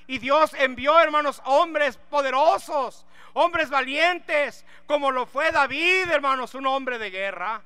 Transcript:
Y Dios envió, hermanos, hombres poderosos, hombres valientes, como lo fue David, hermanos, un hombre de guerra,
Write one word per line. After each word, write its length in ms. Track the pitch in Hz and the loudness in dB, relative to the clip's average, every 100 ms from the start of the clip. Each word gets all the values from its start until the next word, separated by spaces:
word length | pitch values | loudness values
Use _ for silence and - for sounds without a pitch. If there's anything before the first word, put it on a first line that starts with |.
| - | -10
Y 120 | 262 | -8
Dios 360 | 240 294 311 | 2 4 4
envió, 440 | 302 262 247 269 330 | 2 -2 0 4 6
hermanos, 400 | 320 302 294 - | 6 2 0 -4
hombres 540 | 254 285 339 311 285 214 - | 0 2 2 0 -2 -4 -6
poderosos, 960 | 294 277 262 320 392 - 302 233 - - - - | -2 0 2 4 2 -2 -4 -4 -8 -20 -20 -12
hombres 340 | 254 339 339 294 | 0 0 0 -2
valientes, 960 | 277 262 294 339 349 - 302 269 - - - - | -2 -2 0 0 0 -2 -2 -2 -6 -20 -20 -4
como 240 | 294 277 | -2 0
lo 160 | 254 240 | -2 -4
fue 260 | 269 311 | -2 0
David, 580 | 320 269 277 349 370 349 | 2 0 0 0 0 2
hermanos, 440 | 302 285 262 240 | 0 0 -2 -4
un 120 | 262 269 | -6 -4
hombre 320 | 269 262 240 | -2 -4 -8
de 120 | 208 | -8
guerra, 520 | 185 196 180 185 220 | -6 -8 -6 -8 -10